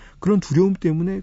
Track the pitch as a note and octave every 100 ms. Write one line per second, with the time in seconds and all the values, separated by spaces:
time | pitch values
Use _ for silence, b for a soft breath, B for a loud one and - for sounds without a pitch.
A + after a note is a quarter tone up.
0 | b - F3+ G#3 - C#3+ G3 F#3+ E3+ D#3
1 | F3 F#3+